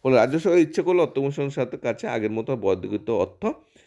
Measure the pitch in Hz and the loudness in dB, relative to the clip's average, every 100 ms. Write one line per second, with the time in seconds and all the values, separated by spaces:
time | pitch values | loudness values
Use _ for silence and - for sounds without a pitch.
0 | 131 127 131 156 180 175 156 170 175 180 | 4 4 4 2 4 4 4 0 0 2
1 | 156 - 139 143 139 139 127 - 123 117 | 2 0 -4 -4 -6 -4 -6 -4 -6 -4
2 | 220 117 107 110 113 127 98 92 98 104 | -4 -2 -2 -4 -4 -2 0 0 -2 -6
3 | - 110 90 - 214 320 _ _ | -2 -2 -2 -2 -6 -6 _ _